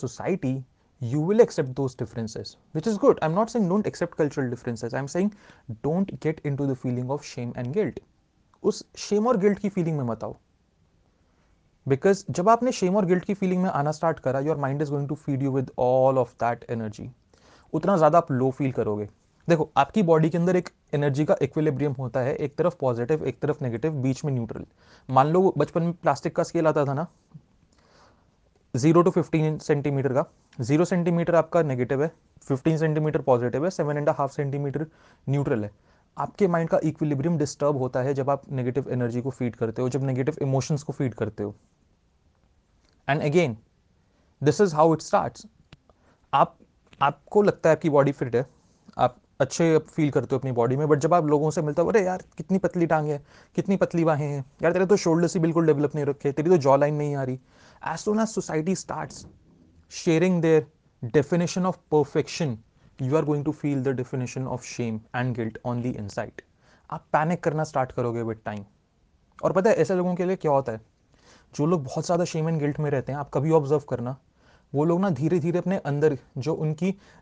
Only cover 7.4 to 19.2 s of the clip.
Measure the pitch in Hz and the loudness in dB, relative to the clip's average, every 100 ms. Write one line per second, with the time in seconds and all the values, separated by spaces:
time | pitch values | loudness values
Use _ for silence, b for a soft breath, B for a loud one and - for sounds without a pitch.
7.4 | 120 - 123 175 180 107 - _ _ _ | -10 -8 -6 -2 -2 -4 -16 _ _ _
8.4 | _ _ 196 220 - - - 208 226 247 | _ _ -4 -4 -8 -14 -2 0 2 2
9.4 | 202 202 208 190 165 151 123 113 107 - | 2 2 -2 -2 -2 -2 -4 -4 -8 -12
10.4 | _ _ _ _ _ _ _ _ _ _ | _ _ _ _ _ _ _ _ _ _
11.4 | _ _ _ _ - 135 196 196 - 127 | _ _ _ _ -2 2 2 2 -2 -2
12.4 | 180 233 247 - 185 196 185 185 170 202 | 2 4 2 0 0 2 2 0 -2 -4
13.4 | 185 180 185 - 147 151 165 156 135 131 | -2 0 0 0 -2 0 -2 -2 -2 -2
14.4 | 143 151 135 143 151 143 139 151 - 135 | -2 -2 -2 -2 -2 -2 -4 -6 -4 -2
15.4 | 139 135 131 - 127 131 131 131 123 - | 0 0 -2 0 2 4 4 4 0 -2
16.4 | 117 117 - 120 110 104 127 - _ b | -4 -4 -6 -6 -6 -10 -14 -16 _ b
17.4 | b b b 156 180 196 156 165 165 131 | b b b -4 2 4 6 6 4 2
18.4 | 131 127 139 127 107 104 104 _ | 0 0 -4 -2 -2 -2 -6 _